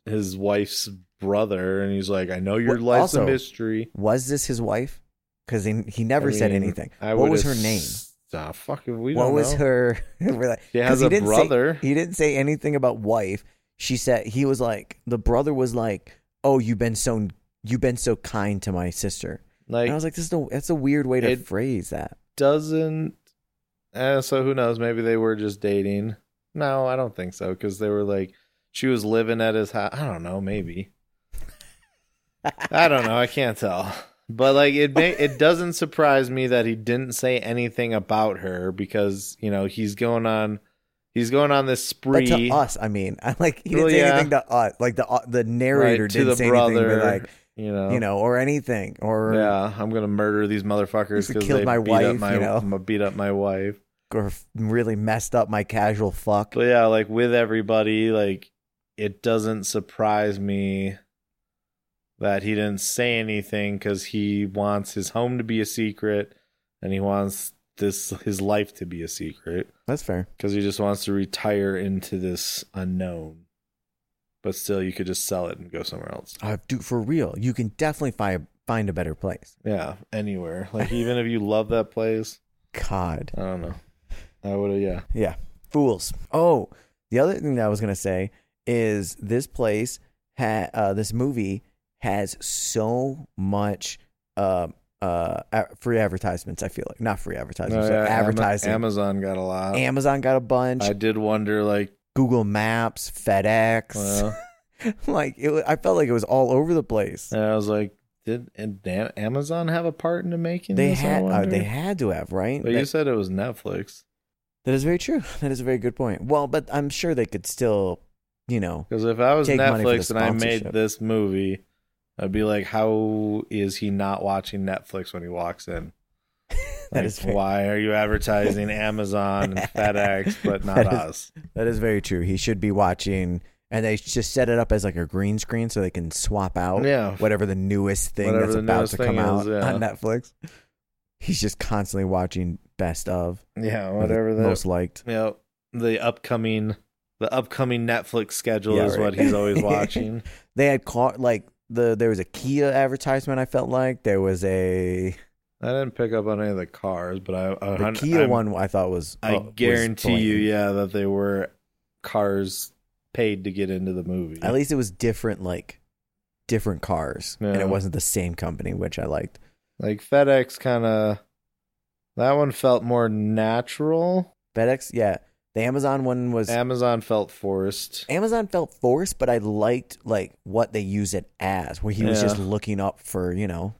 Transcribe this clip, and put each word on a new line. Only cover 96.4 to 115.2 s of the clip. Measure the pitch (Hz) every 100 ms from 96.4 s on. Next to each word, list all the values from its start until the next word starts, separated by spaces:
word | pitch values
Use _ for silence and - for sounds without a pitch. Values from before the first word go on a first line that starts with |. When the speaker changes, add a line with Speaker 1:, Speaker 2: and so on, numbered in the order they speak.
| 98 85
Speaker 2:
I | 98
feel | - -
like. | -
Not | 113 98
free | - -
advertisements, | 65 - 92 110
Speaker 1:
No, | 107
Speaker 2:
but |
Speaker 1:
yeah, | 107 107
Ama-, | 113 107
Speaker 2:
advertising. | 110 104 104 104
Speaker 1:
Amazon | 110 113 104 101 98
got | 98 95
a |
lot. | 92 92 95 107
Speaker 2:
Amazon | 131 135 139 139
got | 131 131
a |
bunch. | 117 127 127 127
Speaker 1:
I | 101
did | 104 110 110
wonder, | 107 107 107 107
like, | 104 104 101 _ _ 131
Speaker 2:
Google | 131 120
Maps, | 104 104 110 113 113 - -
FedEx. | - - 98 107 113 113 113 - 104
Speaker 1:
Well. | 98 101 104 107
Speaker 2:
<laughs> | - - _ - 233 208 -
Like, | 202 139 -
it | 143
wa-, | 151 -
I | 156
felt | - 175
like | 139
it |
was | 120
all | - 131 123
over | 131 160
the | 165
place. | - 110 98 90 -
Speaker 1:
And | 110
I | 107 110
was | 104
like, | 107 101 - _ _ -
"Did, | 120 120 -
and | 107 98
da-, | 92 92 113 -
Amazon | 107 135 143 170 165
have | 170 170
a |
part | 156 165 175 180
into | 170
making | 170 180 - 185
Speaker 2:
They | -
Speaker 1:
this, | -
I |
Speaker 2:
had, | - -
uh, | 190
Speaker 1:
wonder?" | - 190
Speaker 2:
they | 98
had | 101 131 180 190
to | 110
have, | 85 -
right? | 95 104 139
Speaker 1:
But | -
you | 120
Speaker 2:
That | 139
Speaker 1:
said | 156 143
it |
was | 113 92
Netflix. | 92 120 113 101 92 98 - _ _ _ _ _ _ -
Speaker 2:
That |
is | 131
very | 147 175
true. | - 302